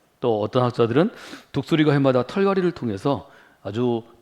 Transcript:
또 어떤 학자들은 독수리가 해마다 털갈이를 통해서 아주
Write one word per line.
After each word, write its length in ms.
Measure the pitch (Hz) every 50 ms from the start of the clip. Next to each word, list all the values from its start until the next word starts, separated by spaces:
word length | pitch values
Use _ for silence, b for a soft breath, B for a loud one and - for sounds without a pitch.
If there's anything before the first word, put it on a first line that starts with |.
| _ _ _ -
또 200 | - 123 110 104
어떤 220 | 104 104 - 127 123
학자들은 460 | 120 - - 120 110 113 143 180 233 - B B B B B B B
독수리가 400 | - 143 131 - 165 156 156 151
해마다 320 | 139 143 139 135 123 123 123
털갈이를 460 | - - 196 196 196 196 190 180 175
통해서 580 | 165 - 131 117 98 92 - 143 139 95 - B B B B B B B
아주 420 | B 101 101 113 127 123 117 113 113 - - _